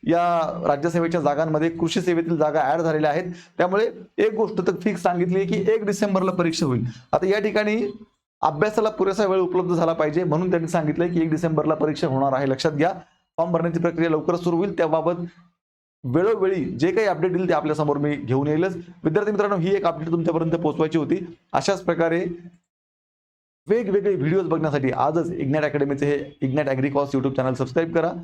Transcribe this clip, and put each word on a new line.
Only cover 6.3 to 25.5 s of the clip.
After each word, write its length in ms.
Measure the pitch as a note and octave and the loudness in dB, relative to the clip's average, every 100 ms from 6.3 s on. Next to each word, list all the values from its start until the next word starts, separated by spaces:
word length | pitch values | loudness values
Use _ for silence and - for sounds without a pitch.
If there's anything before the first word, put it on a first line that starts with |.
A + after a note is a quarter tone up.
परीक्षा 340 | F3+ E3+ D#3+ D3 | 0 0 2 0
होईल. 200 | B2 A#2+ - - | 0 -2 -8 -2
आता 140 | C#3+ F#3+ | 0 2
या 140 | G3+ | 2
ठिकाणी 380 | G#3 G#3 G#3 G#3+ G3+ - - _ _ _ | 2 0 0 0 -2 -6 -18 _ _ _
अभ्यासाला 480 | D#3+ D3 G#3+ G#3+ G#3+ | -2 2 2 2 0
पुरेसा 360 | G#3+ F#3+ F#3+ G3+ | 0 0 2 2
वेळ 140 | F#3+ | 2
उपलब्ध 360 | F3+ F3+ F3 F3 | 2 0 0 2
झाला 180 | E3 | 2
पाहिजे, 300 | D#3+ D#3 D3+ | 2 0 2
म्हणून 260 | F3 D3+ F3+ | 0 0 2
त्यांनी 180 | F3 E3 | 0 0
सांगितलंय 400 | E3+ D3+ D3+ F3 | 0 0 0 0
की 140 | E3+ | 2
एक 80 | D#3+ | 0
डिसेंबरला 440 | D#3 E3+ D#3+ D3+ | 0 0 0 2
परीक्षा 340 | D#3 D3+ D3+ E3 | 0 0 0 -2
होणार 300 | C3 C#3 C3 | 0 0 0
आहे. 120 | C#3 | 0
लक्षात 220 | C3 E3 | 0 0
घ्या, 220 | D3 E3 E3+ - _ _ - | 2 0 0 -14 _ _ -4
फॉर्म 140 | E3+ | -2
भरण्याची 280 | E3+ E3+ E3 | 0 0 0
प्रक्रिया 320 | E3+ E3 E3 | -2 0 0
लवकरच 320 | D#3 D3+ E3+ | 2 0 0
सुरू 140 | E3+ E3+ | 0 0
होईल, 200 | G3 - | 0 0
त्याबाबत 480 | E3 D#3+ D#3+ F3 F3 - _ _ _ _ _ _ | 0 2 0 -2 -6 -12 _ _ _ _ _ _
वेळोवेळी 600 | C3 C3 F#3+ A3 F#3+ F#3+ | -2 2 2 2 0 0
जे 280 | D3 A2+ D#3+ | -4 -2 0
काही 160 | F#3 G#3+ | 2 0
अपडेट 240 | D#3+ F#3 | 0 0
येईल 160 | F3 F#3 | 0 0
ते 40 | |
आपल्यासमोर 440 | E3 D3+ D3+ D3+ C#3+ | 0 0 -2 0 0
मी 180 | D3 D3 | 0 -2
घेऊन 320 | A#2+ C3 C#3+ | -2 0 0
येईलच. 280 | D#3 F3+ F3 - - | 0 0 -2 -12 -4
विद्यार्थी 280 | E3 D#3 G3+ | -2 0 0
मित्रांनो, 240 | G#3 G3+ G3+ | 0 0 0
ही 180 | E3 G3 | 0 2
एक 100 | F#3 | 0
अपडेट 260 | D#3 D#3+ | -2 -2
तुमच्यापर्यंत 400 | E3+ E3 E3 E3 | -2 0 0 0
पोहोचवायची 460 | E3+ E3 D3 D#3+ D#3+ | 0 -2 0 0 0
होती. 200 | C#3 E3+ F3 - _ | 0 -2 -4 -16 _
अशाच 280 | - D3 F#3+ | -2 0 -2
प्रकारे 420 | F3+ E3 E3 E3+ F3+ E3+ - _ _ _ _ _ _ _ _ _ _ _ - | -2 0 0 0 -4 -8 -14 _ _ _ _ _ _ _ _ _ _ _ 0
वेगवेगळे 480 | G#3+ G#3 G3+ G3+ F#3 | 0 2 0 0 0
व्हिडिओज 320 | C#3+ F#3 F3 | 0 0 0
बघण्यासाठी 440 | D#3+ D#3 C#3+ C3 | 0 0 0 -2
आजच 400 | - C3+ D#3+ E3+ | 0 0 0 -2
Ignite 320 | F3 C#3 | -4 -2